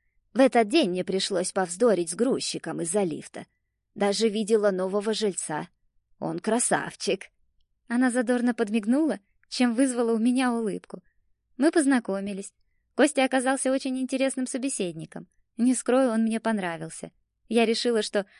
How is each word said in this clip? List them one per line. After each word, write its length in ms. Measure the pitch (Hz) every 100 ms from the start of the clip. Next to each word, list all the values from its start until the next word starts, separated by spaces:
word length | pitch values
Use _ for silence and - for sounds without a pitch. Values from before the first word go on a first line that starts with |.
| _ _ _
В 60 | 208
этот 300 | 262 240 214
день 200 | 302 220
мне 140 | 180
пришлось 480 | 180 185 - 185 185
повздорить 580 | - 180 175 240 185 170
с 60 | 175
грузчиком 680 | 247 165 - - - 151
из-за 220 | 170 208
лифта. 420 | 185 147 - - - _ _ _ _
Даже 340 | - 202 196 220
видела 440 | 202 202 220 202
нового 420 | 185 185 202 202
жильца. 540 | 202 214 170 - 151 170 _ _ _ _ _
Он 220 | 156 165
красавчик». 880 | - 226 - 156 - - - 185 - _ _ _ _ _ -
Она 220 | 240 254
задорно 460 | 240 233 247 240 233
подмигнула, 640 | 220 220 202 262 320 196 _ _ _
чем 240 | - 247
вызвала 400 | 226 277 240 233
у 40 | 226
меня 340 | 233 247 254
улыбку. 500 | 233 220 175 - 185 - _ _ _ _ -
Мы 140 | 285
познакомились. 840 | 339 277 262 226 196 196 190 - - _ _ _ -
Костя 280 | 285 -
оказался 480 | 262 262 247 269 262
очень 260 | 262 262 262
интересным 480 | 254 262 269 262 254
собеседником. 800 | 254 269 - 180 160 156 - 170 _ _ -
Не 160 | 240
скрою, 380 | 240 - 254 262
он 120 | 226
мне 160 | 226 220
понравился. 720 | 226 220 185 165 160 - 165 - _ _ -
Я 180 | 226 226
решила, 360 | 226 247 226
что 240 | 214 208 190 -